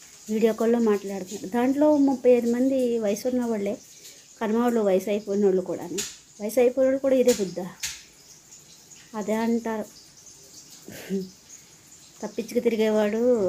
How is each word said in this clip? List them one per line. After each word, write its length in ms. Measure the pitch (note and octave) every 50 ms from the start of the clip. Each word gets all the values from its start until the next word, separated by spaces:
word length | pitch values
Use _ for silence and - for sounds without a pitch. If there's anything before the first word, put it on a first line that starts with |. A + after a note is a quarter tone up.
| - - - - - -
వీడియో 200 | G#3+ A3 A3+ A3+ G#3+ A3
కాల్లో 200 | A#3 A#3 A#3 A#3+ A#3 G#3+
మాట్లాడుతున్నారు. 640 | G#3 G3 F#3+ G3 G3 G3 F#3 F3+ G#3+ - - F#3+ G#3+
దాంట్లో 320 | A#3+ B3 C4 C4+ C#4+ D4+ D4+ D4+ C#4+ C#4 C4+
ముప్పై 240 | C4+ - - B3 B3 A#3+
ఐదు 100 | A#3 A#3 A#3+
మంది 240 | A#3+ B3+ C4+ C4+ C4 B3+ A#3+ A#3 A3+ A3
వయసు 200 | G3+ G#3 G#3+ - B3+
ఉన్న 160 | B3+ B3 A#3+ A#3
వాళ్ళే, 220 | A3+ G#3 G3+ G3 G#3+ - - - - - - - - - - - - -
కనమవాళ్ళు 420 | A#3 G#3 G#3+ A#3 A#3+ B3 A#3 A3+ G#3 G3+
వయసు 200 | F#3 F#3+ F#3+ A3 G3+
అయిపోయిన 320 | G#3 G#3 G3+ G3 G#3 G#3 G3
వాళ్ళు 160 | F#3 F#3 F#3 F3+
కూడాను. 300 | E3 - - F3 D#3+ G3 - - - - - - - -
వయసు 180 | G#3 G#3+ A3 C4 A#3+
అయిపోయిన 240 | B3+ B3 C4+ C4 C4
వాళ్ళు 120 | C4 C4+ C#4
కూడా 120 | C4+ C4 C4
ఇదే 120 | A#3+ B3 A#3+ G#3
బుద్ధా? 260 | G3 F3+ E3+ - - F3 - - - - - - - - - - - - - - - - - - - - - - - - - - - - - G#3+
అదే 160 | G3+ - A3 A3 A3+
అంటారు, 400 | A3+ A#3 A#3 A#3 A#3 A3 A3 G#3+ - - - - - - - - - - - - - - - - - - - - - - - - - F#3+ G3 F#3+ - - - - - - - - - - - - - - - - - - - -
తప్పించుకు 400 | G3+ - - A3 - G#3 A#3 - A#3
తిరిగేవాడు 560 | A3+ G#3+ A3 A3 G#3+ G#3+ G#3+ G#3 G#3 A3+ A#3 B3+ B3 A3 F#3+